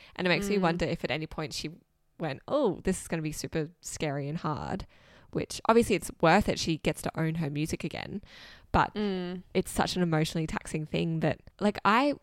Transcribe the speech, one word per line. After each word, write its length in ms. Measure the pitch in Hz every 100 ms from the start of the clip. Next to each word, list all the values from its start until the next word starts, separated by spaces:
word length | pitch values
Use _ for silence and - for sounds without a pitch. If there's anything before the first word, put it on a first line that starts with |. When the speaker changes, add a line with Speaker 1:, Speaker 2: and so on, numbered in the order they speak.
| -
Speaker 1:
And 100 | -
it 60 | 180
makes 180 | 170 202
me 80 | 202
Speaker 2:
Mm. 40 |
Speaker 1:
wonder 240 | 175 170
if 180 | 160 165
at 80 | -
any 160 | 147 160
point 260 | - 156
she 180 | - 151 175 _ _ _ -
went, 220 | 156 - -
"Oh, 340 | 285 233 -
this 180 | 190 185
is 60 | -
gonna 120 | 170
be 100 | 156
super 380 | 147 135 165 156 -
scary 480 | - - 156 143 143
and 100 | 165
hard," 480 | 156 147 69 - - - - - -
which 280 | - - - -
obviously 280 | 233 233 175
it's 160 | - -
worth 280 | 165 190 196
it. 120 | -
She 180 | - 156
gets 240 | 160 -
to 180 | - -
own 160 | 160 165
her 140 | 147
music 320 | 147 156 156
again. 400 | 147 - - 208 - - - - -
But 200 | 175 -
Speaker 2:
Mm. 500 | 208 208 185 175 185 -
Speaker 1:
it's 160 | 190 -
such 240 | - -
an 80 | 185
emotionally 460 | 175 156 156 165 160
taxing 360 | - - 156
thing 360 | 151 165 170 160
that, 180 | 160 - - _
like, 180 | 208 -
I, 300 | - 226 294 -